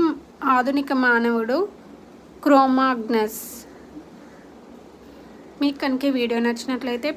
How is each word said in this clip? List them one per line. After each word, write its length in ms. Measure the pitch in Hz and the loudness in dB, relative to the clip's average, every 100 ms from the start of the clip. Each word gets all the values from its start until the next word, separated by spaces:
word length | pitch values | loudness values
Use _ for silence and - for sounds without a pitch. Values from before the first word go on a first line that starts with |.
| 330 277 - - 277 254 | 0 -2 -10 -8 0 2
ఆధునిక 360 | 254 277 277 | 2 -2 -2
మానవుడు 760 | 262 254 233 233 233 226 277 415 - - - - - - - | 0 2 4 2 0 0 -2 -2 -8 -20 -20 -20 -20 -20 -6
క్రోమాగ్నస్. 960 | 302 277 269 262 262 240 220 226 214 - - - - - - - - - - - - - - - - - - - - - - - | 4 4 6 2 2 0 0 0 0 -6 -14 -16 -18 -20 -20 -20 -20 -20 -20 -20 -20 -20 -20 -20 -20 -20 -20 -20 -20 -20 -20 -4
మీకు 160 | 285 277 | -2 -2
కనుక 260 | 285 254 | -2 0
ఈ 60 | 285 | 0
వీడియో 300 | 262 240 233 | 0 0 0
నచ్చినట్లయితే 720 | 233 233 - 254 262 240 294 | 0 -2 -4 -6 -4 -4 -6